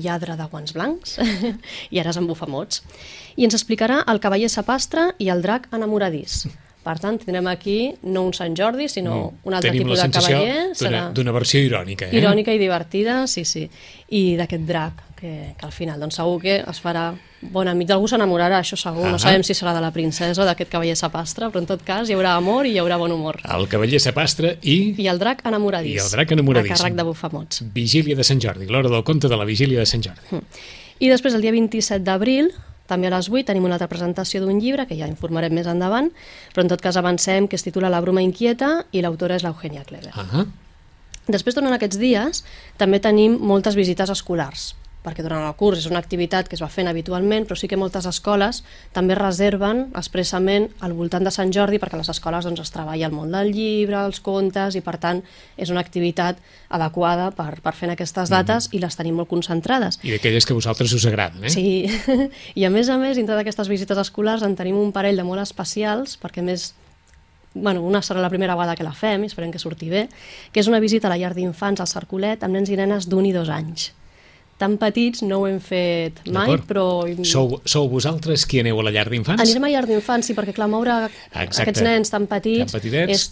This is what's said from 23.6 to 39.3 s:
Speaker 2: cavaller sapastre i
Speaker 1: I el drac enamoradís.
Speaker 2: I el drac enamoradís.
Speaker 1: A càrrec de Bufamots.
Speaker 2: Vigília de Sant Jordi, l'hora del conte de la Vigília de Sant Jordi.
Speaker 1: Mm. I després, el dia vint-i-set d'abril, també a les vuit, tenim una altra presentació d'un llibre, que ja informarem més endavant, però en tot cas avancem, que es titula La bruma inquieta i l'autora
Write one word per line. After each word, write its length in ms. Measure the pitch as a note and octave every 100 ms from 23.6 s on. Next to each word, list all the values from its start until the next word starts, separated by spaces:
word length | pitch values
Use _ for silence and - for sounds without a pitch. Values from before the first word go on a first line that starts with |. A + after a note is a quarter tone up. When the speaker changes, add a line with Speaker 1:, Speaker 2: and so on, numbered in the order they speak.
| G2
Speaker 2:
cavaller 320 | - A2+ C#3+
sapastre 560 | - D3 D#3 - E3 E3
i 320 | D3 F3 G#3 G3+
Speaker 1:
I 100 | F#3+
el 100 | F3
drac 260 | A3 B3
enamoradís. 500 | A#3 G#3+ G3+ F3+ D#3 G2
Speaker 2:
I 20 |
el 120 | G2
drac 220 | G#2+ D#3+
enamoradís. 400 | D#3+ C#3 B2 G#2
Speaker 1:
A 20 | F3
càrrec 180 | F3 F3
de 60 |
Bufamots. 600 | E3 D#3+ D#3+ D3+ D#3+ - A2+
Speaker 2:
Vigília 420 | A2+ A#2 D3+ D3 C3+
de 80 |
Sant 160 | B2 C3+
Jordi, 260 | A2 F#2 F#2+
l'hora 220 | B2+ C3
del 160 | A#2
conte 240 | A#2 D3+ C3+
de 80 | A2+
la 80 |
Vigília 340 | G#2 A2 C#3 A#2+
de 60 | A2
Sant 160 | A2+
Jordi. 180 | G#2+ - -
Speaker 1:
Mm. 100 | F3+ - - - - - -
I 80 | C4
després, 240 | B3+ C4
el 80 | A3+
dia 100 | A3
vint-i-set 500 | A3+ A3 A3 - G3
d'abril, 480 | F#3 F#3+ A3+ C4 E4 - - - -
també 200 | F3+ F3+
a 40 | F3+
les 120 | F3+
vuit, 180 | B3+ C4
tenim 160 | G3
una 100 | F3+ F3
altra 100 | F3
presentació 520 | E3+ F3 F3+ F#3 G3
d'un 180 | F#3+ G#3
llibre, 260 | A#3+ C#4 C4
que 100 | D#3
ja 100 | D#3
informarem 460 | D#3 E3+ E3 E3
més 120 | E3 E3+
endavant, 420 | F3 F#3 A#3 D#4+ - - - -
però 100 | F#3
en 60 | F3+
tot 120 | F3+
cas 140 | F#3 F3+
avancem, 500 | F3 F3 F#3+ F#3+ G3
que 80 | F3+
es 60 |
titula 260 | F3+ F#3 F#3
La 120 | F3
bruma 200 | F3 F#3
inquieta 640 | F#3 F#3 A#3 A#3+ C#4 E4 -
i 100 | F#3
l'autora 360 | F3 E3 F3